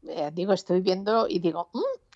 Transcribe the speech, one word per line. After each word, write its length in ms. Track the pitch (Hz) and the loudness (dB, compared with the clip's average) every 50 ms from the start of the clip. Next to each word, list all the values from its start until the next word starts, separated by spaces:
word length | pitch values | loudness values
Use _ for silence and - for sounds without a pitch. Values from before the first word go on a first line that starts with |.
| - | -12
eh, 240 | - - 190 151 147 156 | -10 -6 -4 -6 -4 -4
digo, 200 | 175 175 196 196 | -4 0 0 0
estoy 280 | 180 - - 180 180 | 0 0 0 0 2
viendo 460 | 185 196 185 190 196 208 220 226 220 | 2 2 0 0 0 2 2 2 2
y 120 | - - 175 | 2 0 0
digo, 300 | 165 170 160 170 175 _ - | 0 0 0 -2 -6 _ -4
"Mm, 60 | 240 403 554 523 - _ _ - | -4 -2 -2 -4 -6 _ _ -14